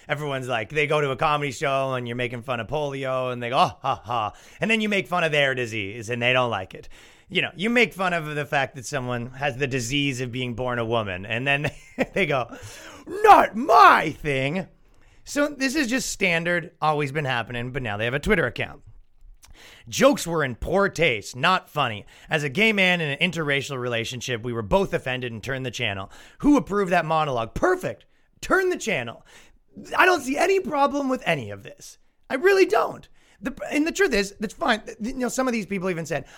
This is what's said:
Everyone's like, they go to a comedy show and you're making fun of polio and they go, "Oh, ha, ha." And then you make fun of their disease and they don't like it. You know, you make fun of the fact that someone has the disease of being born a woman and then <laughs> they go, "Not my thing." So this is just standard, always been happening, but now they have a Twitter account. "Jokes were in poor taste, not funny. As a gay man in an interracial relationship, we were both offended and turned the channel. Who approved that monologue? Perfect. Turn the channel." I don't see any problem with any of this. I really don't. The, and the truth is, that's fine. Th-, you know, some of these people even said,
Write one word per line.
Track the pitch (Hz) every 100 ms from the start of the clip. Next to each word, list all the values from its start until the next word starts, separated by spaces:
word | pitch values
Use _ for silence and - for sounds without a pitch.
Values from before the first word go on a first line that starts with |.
| -
Everyone's | 147 151 131 127
like, | 120 107
they | 147 147
go | 151
to | 143
a | 131
comedy | 160 147 143
show | 120 143 135 135
and | 131 120
you're | 120
making | 123 120
fun | 113 117
of | 110
polio | 147 143 135 131 131 127
and | 123
they | 120
go, | 139
"Oh, | 165 -
ha, | 135 120
ha." | 110 120 104 - - -
And | 180
then | 226
you | 214
make | 202 -
fun | 175
of | 160
their | 147 139 131
disease | 117 110 98 117 110
and | 120
they | 120
don't | 127 123
like | 101 92
it. | - - - - - -
You | 185
know, | 127 -
you | 214
make | 240 220
fun | 180 185
of | 170 151 147
the | 143
fact | 143 135 139
that | -
someone | 139 123 120 120
has | 135 143 123
the | 139
disease | 131 113 143 143 123
of | 127
being | 127 123 117
born | 127 120
a | 113
woman | 117 107 90 104
and | 117 139
then | 143 147 - -
<laughs> | - -
they | - 160
go, | 135 113 - - - - - -
"Not | 392 427 339 - 214
my | 294 - 370 226 160
thing." | - 156 135 139 185 160 _ _ - - - -
So | 285 294
this | 269 269
is | 302 240
just | 254 -
standard, | - 185 170 170 175 165 -
always | 151 151 143
been | 151
happening, | 135 123 110 120 123
but | 131
now | 120 101
they |
have | 117
a | 139
Twitter | 190 196 127
account. | - 120 - - - - - - - - - - - 113
"Jokes | 110 262 240 170
were | 165
in | 135 117
poor | - 190 196
taste, | - 160 107 -
not | 123 165 185 -
funny. | 147 127 104 - - -
As | 156
a | 147
gay | 135 226
man | 202 185 175
in | 151
an | 139 180
interracial | 165 147 139 135 131
relationship, | 123 117 113 123 127 117
we | 123
were | 117
both | 104 190 196
offended | 170 135 127 123
and | 113
turned | 123 135 127
the |
channel. | - 117 98 98 - - -
Who | 285 285
approved | 156 202 185
that | 180 156
monologue? | 160 151 120 113
Perfect. | - 349 359 131 107 _ _ _ -
Turn | - 359 370
the | 330
channel." | 220 156 120 - - - - _ _ - - -
I | 359
don't | 349
see | 247 294
any | 349 392
problem | - 285 277 285 269
with | 254 175
any | 156 104
of | 101
this. | - - - - _ _ -
I | 262
really | 370 381 370
don't. | - - - - - _ -
The, | 240 - -
and | 294 320
the |
truth | 330 392
is, | 226 196 -
that's | 214
fine. | - 277 214
Th-, | - 220
you | 214
know, | 262 240
some | - 262
of |
these | 233 185
people | 196 185
even | 170 156
said, | 143 -